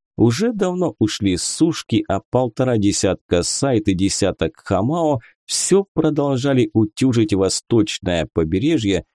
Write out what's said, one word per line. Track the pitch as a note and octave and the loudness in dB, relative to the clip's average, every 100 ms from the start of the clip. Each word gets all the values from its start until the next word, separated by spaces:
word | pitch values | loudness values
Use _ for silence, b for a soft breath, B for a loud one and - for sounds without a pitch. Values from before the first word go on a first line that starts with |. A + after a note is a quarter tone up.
| _ - | _ 2
Уже | A#2 A#2+ A#3 | 2 2 0
давно | G#3+ F#3 F3+ E3+ - | 0 -2 -2 -4 0
ушли | A2 - G2 F2+ | -2 0 -2 0
сушки, | - - E3 D#3 - A2 - | -2 0 0 0 -2 -2 0
а | G2 - | -4 -2
полтора | B2 B2+ - B2+ A2+ | -2 -2 -2 0 2
десятка | G2+ F#2 G2 F2 - F2 | 0 0 0 -2 -2 -2
Сайт | E2 - C#3 A#2 G#2 | 0 -2 0 0 0
и | F2+ | 0
десяток | G2 - F#2+ E2 E2 - | 0 0 -2 -2 -4 -6
Хамао | - F#2 A2 E3+ D#3 C3+ B _ - | -4 -2 0 0 0 -2 B _ -8
всё | - - F#3+ G3 - | -6 2 2 2 0
продолжали | D#3 D3 C#3+ C3 C#3 C3 A2+ | 0 0 0 0 0 2 2
утюжить | A2 G#2+ - C3 A#2 G#2+ | 0 0 0 0 2 2
восточное | F#2+ F#2+ - - A#2 G#2 - F2+ E2+ D#2 | 2 0 -2 0 0 0 -2 -2 -2 -2
побережье, | - D#2+ F#2 C#3 D#3 G#2 F2+ - | -2 -2 0 0 0 0 -2 -4